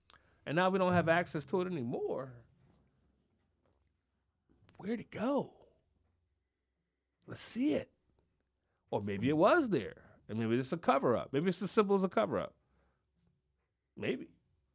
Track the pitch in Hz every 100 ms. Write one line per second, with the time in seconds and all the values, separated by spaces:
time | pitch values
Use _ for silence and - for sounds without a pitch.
0 | _ - _ _ 131 156 185 196 180 180
1 | 165 165 170 156 135 185 180 170 117 339
2 | 403 160 131 120 - _ _ _ _ _
3 | _ _ _ _ _ _ _ _ _ _
4 | _ _ _ _ _ _ _ - 190 226
5 | - - 233 277 - - - _ _ _
6 | _ _ _ _ _ _ _ _ _ _
7 | _ _ - - - 226 285 277 - _
8 | _ _ _ _ _ _ _ _ _ 113
9 | 101 98 123 156 202 349 254 151 90 -
10 | - - - 110 113 120 127 170 - 269
11 | 156 104 - 139 185 170 202 - 196 202
12 | 185 226 202 98 - - _ _ _ _
13 | _ _ _ _ _ _ _ _ _ -
14 | 107 254 - _ _ _ _